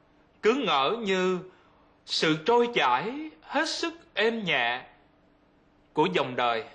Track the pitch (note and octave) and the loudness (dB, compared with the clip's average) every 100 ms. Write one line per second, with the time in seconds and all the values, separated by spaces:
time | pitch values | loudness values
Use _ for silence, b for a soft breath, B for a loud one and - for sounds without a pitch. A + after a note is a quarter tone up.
0 | _ _ _ _ G#3 C4+ G3+ C#3+ C#3 A3+ | _ _ _ _ 0 2 2 2 2 0
1 | G3+ F#3+ F#3 F3+ - B B B B B | -2 0 0 -2 -6 B B B B B
2 | - - E3 D#3 F#3+ A#3+ A#3+ F3 C3+ B2+ | -8 -2 0 2 2 4 4 2 2 2
3 | G3 C#4+ D#4 - - C#4 D#4+ - E4+ - | 0 -8 -12 -16 -6 -2 -2 -4 -8 -8
4 | - - A3+ A#3 F3+ C#3 A#2+ B2 - - | -10 -2 -2 -2 -2 0 0 -4 -10 -20
5 | _ _ _ _ _ _ _ _ _ - | _ _ _ _ _ _ _ _ _ 0
6 | F#3 E3+ C3+ B2 B2 A2+ - | 0 0 -2 0 0 0 -6